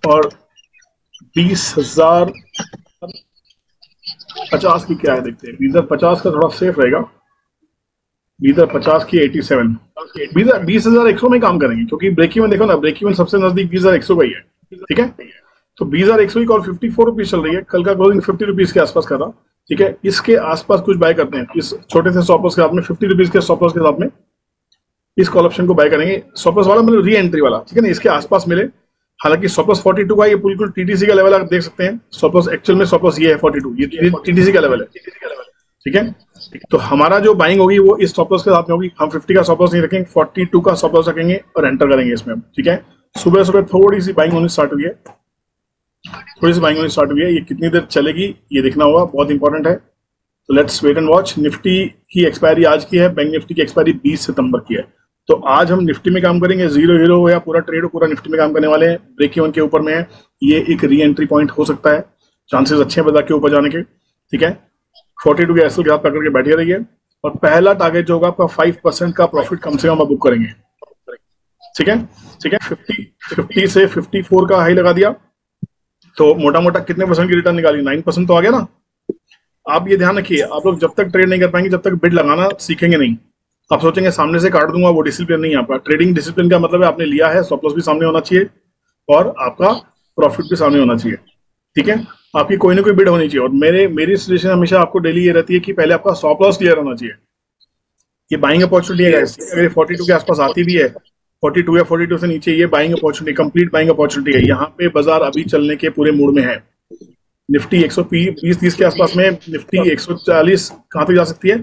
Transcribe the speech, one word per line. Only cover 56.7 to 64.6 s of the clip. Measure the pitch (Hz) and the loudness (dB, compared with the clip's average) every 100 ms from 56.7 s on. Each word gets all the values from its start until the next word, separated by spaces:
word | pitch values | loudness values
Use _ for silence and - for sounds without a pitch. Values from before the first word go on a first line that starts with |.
| 143 165 170 | 2 4 4
हीरो | 165 175 | 4 4
हो | 175 | 4
या | 175 | 2
पूरा | 165 165 | 0 -4
ट्रेड | 160 160 | -4 -6
हो, | 170 | -6
पूरा | 165 160 | -2 -2
निफ्टी | 147 151 | -2 -6
में | 160 | -2
काम | 156 | 0
करने | 156 151 | 0 0
वाले | 156 165 | 2 2
हैं। | 170 _ _ | 0 _ _
ब्रेक | 143 165 | -2 0
इवन | 156 | -2
के | 156 | 0
ऊपर | 151 156 | 0 0
में | 156 | -2
है, | 160 170 - _ _ | -4 -6 -14 _ _
ये | 139 151 - | 0 2 0
एक | 165 | -2
री | 143 143 | 2 2
एंट्री | 151 143 147 | 2 0 0
पॉइंट | 147 151 | 0 0
हो | - | -2
सकता | 151 143 151 | -4 0 0
है, | - - _ _ _ _ | 0 -4 _ _ _ _
चांसेस | 135 135 151 | -2 0 2
अच्छे | 135 - | 0 0
हैं | 156 | 2
बाजार | 151 | 2
के | 143 | 2
ऊपर | 151 147 | 0 2
जाने | 143 147 | 2 0
के, | 160 | -4
ठीक | - _ _ _ _ - | -10 _ _ _ _ -2
है। | 165 190 | -2 -4